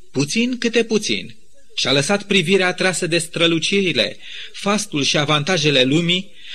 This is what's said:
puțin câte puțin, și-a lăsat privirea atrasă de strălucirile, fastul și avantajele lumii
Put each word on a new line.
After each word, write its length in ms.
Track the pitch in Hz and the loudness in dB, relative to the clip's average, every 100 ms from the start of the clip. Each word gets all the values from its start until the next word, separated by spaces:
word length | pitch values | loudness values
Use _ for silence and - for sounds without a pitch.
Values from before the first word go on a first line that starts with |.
| - | -8
puțin 460 | - 143 226 247 247 | -2 0 0 0 0
câte 260 | 233 226 | 0 0
puțin, 520 | 226 214 - 101 90 - - - - - | 2 0 0 -4 -6 -12 -16 -18 -12 -4
și-a 160 | - | 0
lăsat 320 | 139 143 202 | 2 2 0
privirea 440 | - 196 165 190 180 | 2 2 4 2 2
atrasă 400 | 180 185 160 175 | 0 0 0 0
de 100 | 165 | 0
strălucirile, 1000 | 165 - 170 165 156 202 190 135 98 - - - - | -2 0 2 2 0 0 2 2 0 -2 -14 -14 -14
fastul 500 | - 196 208 - 147 | -6 -2 -2 -2 -2
și 140 | 135 165 | 0 2
avantajele 680 | 147 151 147 185 151 139 | 2 2 2 2 4 4
lumii 480 | 127 151 170 180 190 - - | 4 4 2 0 -2 -12 -14